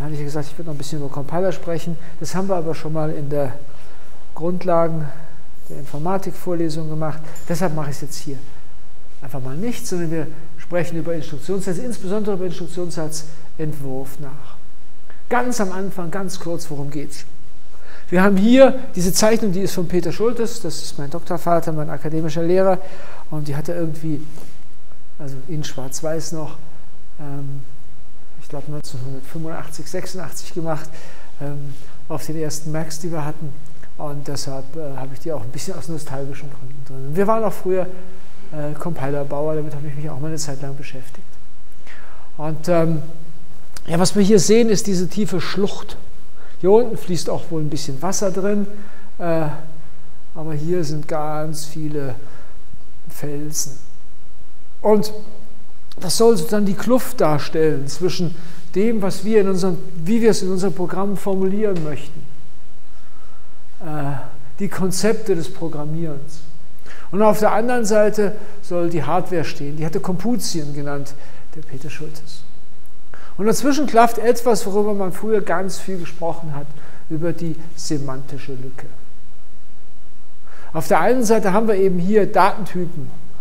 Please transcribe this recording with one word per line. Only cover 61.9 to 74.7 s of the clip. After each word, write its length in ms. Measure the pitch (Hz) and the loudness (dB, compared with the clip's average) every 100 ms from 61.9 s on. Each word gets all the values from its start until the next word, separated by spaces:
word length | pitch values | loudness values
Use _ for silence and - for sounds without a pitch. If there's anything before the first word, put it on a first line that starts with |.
| 135 - 151 139 - - - - - - - - - - - - - - - | 0 0 0 0 0 0 0 0 0 0 0 0 0 0 0 -2 -2 -2 -2
Äh, 320 | 160 151 143 135 - - - - | -2 0 0 0 0 0 0 0
die 80 | 196 | 0
Konzepte 680 | - 185 180 208 226 - | 0 0 2 2 2 2
des 180 | 175 160 | 0 0
Programmierens. 920 | - 165 147 147 160 165 143 151 - - - - - - - - | 0 0 0 0 0 0 0 0 0 0 0 0 0 -2 -2 0
Und 100 | 185 | 2
auf 160 | 214 208 | 2 4
der 140 | 214 | 2
anderen 320 | 180 240 247 | 2 0 0
Seite 480 | 214 214 214 208 202 - - - | 2 2 2 2 2 0 0 0
soll 280 | - 175 170 | 0 0 0
die 140 | 165 | 0
Hardware 400 | 131 175 - 175 | 0 0 0 0
stehen. 320 | 131 - 143 151 | 0 0 -2 0
Die 100 | 156 | 0
hatte 140 | 202 | 0
Komputien 720 | - 180 208 240 - 170 147 | 0 0 0 0 0 0 0
genannt, 400 | 147 143 143 143 - - - - | 0 -2 -2 0 0 0 0 0
der 60 | 160 | 0
Peter 280 | 147 127 151 | -2 -2 0
Schultes. 540 | - 156 156 - - - - - - - - - - - - | 0 0 -2 -2 -2 -2 -2 -2 -2 -2 0 0 -2 -2 0
Und 100 | 208 | 0
dazwischen 400 | 214 269 277 262 | 2 2 2 2
klafft 320 | 220 233 214 | 2 2 2
etwas, 480 | 220 247 254 220 | 0 2 2 0
worüber 260 | 202 | 0